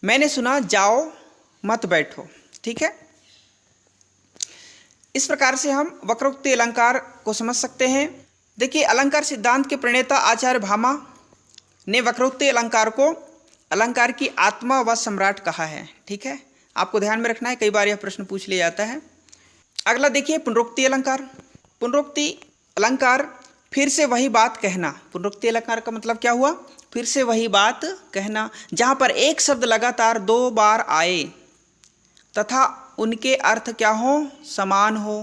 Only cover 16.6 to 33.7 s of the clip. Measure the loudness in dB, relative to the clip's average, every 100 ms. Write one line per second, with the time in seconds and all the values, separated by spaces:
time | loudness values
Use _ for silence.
16.6 | _ -4 -2 -2 0 -2 -2 -4 -4 -2
17.6 | 0 2 0 -2 -6 -12 -10 -10 -6 -2
18.6 | -2 -2 -6 -6 -14 _ _ _ _ _
19.6 | _ _ -2 2 2 0 -2 -2 -2 -2
20.6 | -2 0 0 0 -2 -4 -6 -20 -20 _
21.6 | _ _ -2 -2 -2 -2 -4 -4 -18 _
22.6 | _ -2 0 2 2 2 0 -10 -20 _
23.6 | _ -2 0 2 2 2 2 4 2 2
24.6 | -4 -2 -4 -6 -12 -8 -8 -4 -2 -2
25.6 | -2 -6 -6 -10 -6 -2 0 2 2 0
26.6 | -10 -20 -12 -8 -4 -2 0 2 2 4
27.6 | 4 2 -6 -10 -10 -8 -6 -4 -6 -8
28.6 | -12 0 2 4 2 4 2 2 0 0
29.6 | 2 2 0 2 2 2 2 2 2 4
30.6 | 4 4 2 0 2 0 -4 -10 _ _
31.6 | _ _ _ _ _ _ _ -4 -2 2
32.6 | 0 0 -20 -6 -4 -2 0 2 2 0
33.6 | -2